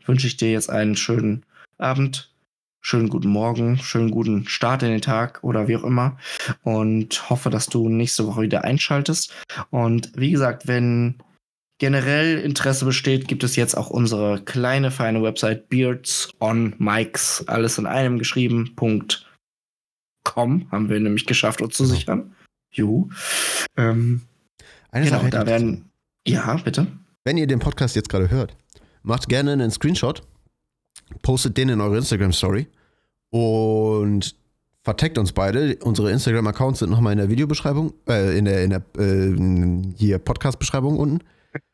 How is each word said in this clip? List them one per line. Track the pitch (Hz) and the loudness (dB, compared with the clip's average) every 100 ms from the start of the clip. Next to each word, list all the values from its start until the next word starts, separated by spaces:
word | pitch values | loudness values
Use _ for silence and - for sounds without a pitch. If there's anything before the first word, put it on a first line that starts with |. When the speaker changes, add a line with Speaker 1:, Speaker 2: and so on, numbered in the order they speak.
| - | 0
Speaker 1:
wünsche | 131 127 | 0 0
ich | - | 0
dir | 113 | 0
jetzt | 110 - | 0 -2
einen | 107 107 104 | -2 0 0
schönen | - 117 107 110 - _ - - | 0 0 0 -2 -6 _ -20 -6
Abend, | 127 131 139 131 - _ _ _ _ _ | -2 0 -2 -4 -14 _ _ _ _ _
schönen | - 120 113 | -2 0 0
guten | - 98 | 0 0
Morgen, | 104 113 117 117 127 | 2 0 0 0 0
schönen | - 117 113 | -2 0 0
guten | 113 110 101 98 | 0 0 0 -2
Start | - 120 131 | -2 0 0
in | 120 | 0
den | 110 | 0
Tag | 135 113 120 - | 0 0 -2 -6
oder | 127 107 104 | -4 -2 0
wie | 113 | 0
auch | |
immer | - 123 127 131 - - - - | 0 0 0 -2 -10 -8 -6 -4
und | 117 110 110 110 110 - - | -2 0 2 0 -2 -4 -2
hoffe, | 127 135 | -2 0
dass | 117 - | -2 -2
du | 120 113 | 0 0
nächste | 113 117 - 107 | 2 0 0 -2
Woche | 104 | -2
wieder | 107 - | 0 0
einschaltest. | - 135 - 143 143 160 - - - - - | 0 0 0 -2 0 -2 -4 -10 -14 -14 -6
Und | 127 117 117 - - | -2 0 0 -2 -2
wie | 135 | 0
gesagt, | 147 131 - - | 2 0 -2 -2
wenn | 123 120 120 120 - - _ _ _ _ - | 0 2 2 0 -2 -12 _ _ _ _ -4
generell | 135 139 127 147 160 160 | 0 2 2 2 2 0
Interesse | 147 135 135 135 131 | -2 -2 0 0 0
besteht, | 127 139 131 135 | 0 2 0 0
gibt | - | -2
es | 127 127 | -2 0
jetzt | 117 - | 0 0
auch | - | -2
unsere | - 117 107 104 101 - | 0 0 2 0 -2 -4
kleine, | 127 123 135 135 | -2 0 2 0
feine | 131 117 110 | 0 0 0
Website | 110 110 110 110 - | 0 0 -2 -2 -2
Beards | 127 127 127 - - - - | 0 2 0 -4 -6 -6 -4
on | 110 113 113 - | 0 2 0 0
Mics, | 104 107 110 - - - - | 0 0 0 -2 -4 -4 -2
alles | 113 113 - | -2 0 -2
in | 107 | -2
einem | 131 127 120 | 0 0 0
geschrieben, | 117 131 123 117 117 - | -2 0 0 0 -2 -2
Punkt | 117 107 - - - _ _ _ _ _ _ _ _ _ | 0 0 -2 -8 -10 _ _ _ _ _ _ _ _ _
com, | - - 120 170 - | -6 0 0 0 -2
haben | 101 107 | -2 0
wir | 107 | 0
nämlich | 107 104 - | 0 0 0
geschafft, | - 107 - | 0 0 -2
uns | 117 - | -4 0
zu | |
Speaker 2:
Genau. | 131 90 | 0 2
Speaker 1:
sichern. | - - - - _ _ _ | 0 -4 -4 -14 _ _ _
Juhu. | - 107 110 190 - - - - - - - | -2 0 0 -2 -4 -6 -4 -4 -4 -6 -2
Ähm, | 113 113 120 120 - _ _ _ - - _ | 0 2 2 0 -4 _ _ _ -20 -20 _
Speaker 2:
Eine | 120 151 | 0 2
Speaker 1:
genau, | 123 | 2
Speaker 2:
Sache | 127 | 2
hätte | 113 | 0
Speaker 1:
da | |
Speaker 2:
ich | 107 | 2
Speaker 1:
werden, | 117 117 92 - _ _ _ - | 2 0 -2 -8 _ _ _ -2
Speaker 2:
dazu. | - | 0
Speaker 1:
ja, | - 160 | 0 -2
bitte? | - - 170 - - _ 127 | -2 0 0 -4 -20 _ -2
Speaker 2:
Wenn | 165 | 0
ihr | 143 | 2
den | 123 | 0
Podcast | 156 - 123 107 | 0 0 0 0
jetzt | - | -2
gerade | 98 92 | 0 2
hört, | 131 113 - _ - - _ | 2 -2 -8 _ -20 -20 _
macht | - 120 120 | -6 -4 0
gerne | 123 143 | 0 2
einen | 143 113 | 2 0
Screenshot, | 104 147 180 113 - - _ _ _ _ _ _ - - - | 0 0 2 0 -4 -10 _ _ _ _ _ _ -20 -20 -6
postet | - 131 139 - | -2 0 0 0
den | 131 | 0
in | 110 | 2
eure | 104 107 | 0 0
Instagram-Story | 139 104 98 85 95 98 151 _ _ _ _ _ _ | 0 0 2 2 0 0 -4 _ _ _ _ _ _
und | 117 117 110 110 110 110 107 104 101 - - _ _ _ _ | 0 2 2 2 2 2 2 2 0 -2 -8 _ _ _ _
vertaggt | - 104 160 147 | -6 0 0 0
uns | 95 | 0
beide. | - 98 117 147 - | 0 0 2 0 0
Unsere | 120 110 107 | -2 0 2
Instagram-Accounts | 123 - 113 107 104 131 135 | 2 2 0 0 0 0 0
sind | 98 | 2
nochmal | 113 113 | 2 4
in | 104 | 2
der | 101 | 2
Videobeschreibung, | 117 147 147 151 143 160 - - | 2 0 -2 -2 -2 -2 -4 -2
äh, | 113 95 90 | 0 2 2
in | 101 | 2
der, | 98 | 2
in | 92 | 2
der, | 95 - - | 0 -4 -2
äh, | 101 95 95 92 92 90 90 87 95 90 | 0 2 2 2 2 4 2 0 -2 0
hier | 107 92 | 2 2
Podcast-Beschreibung | - - 139 127 - 139 135 151 | -2 -2 -2 -2 -2 -2 0 0
unten. | 147 165 - _ _ 143 - | 0 -2 -4 _ _ -16 -16